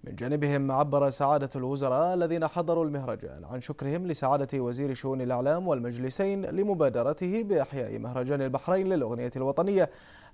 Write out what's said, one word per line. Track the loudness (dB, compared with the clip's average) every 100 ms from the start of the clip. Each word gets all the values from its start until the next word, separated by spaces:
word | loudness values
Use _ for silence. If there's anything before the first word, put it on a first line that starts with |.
من | -14 -8
جانبهم | -4 0 0 0 2
عبر | 2 2 4 2
سعادة | 2 2 2 2 -4
الوزراء | -4 -2 0 2 2
الذين | 2 0 0 0
حضروا | 0 0 2 2
المهرجان | -2 -4 -6 -8 -12 -10
عن | -10
شكرهم | -8 -6 -4 -2 -2
لسعادة | 0 2 2 2 -2
وزير | -2 -2 -4
شؤون | -2 -4 -2
الإعلام | -2 0 2 0 0
والمجلسين | -2 -2 -4 -4 -2 -2 -2 -2
لمبادرته | 0 0 4 2 4 0 0 -2 -2
بإحياء | 2 0 0 -4 -6 -6
مهرجان | -4 -4 0 0
البحرين | 0 -2 2 2 4
للأغنية | 2 0 -2 -4 -2
الوطنية | 0 2 2 4 2 0 -20 -20 -4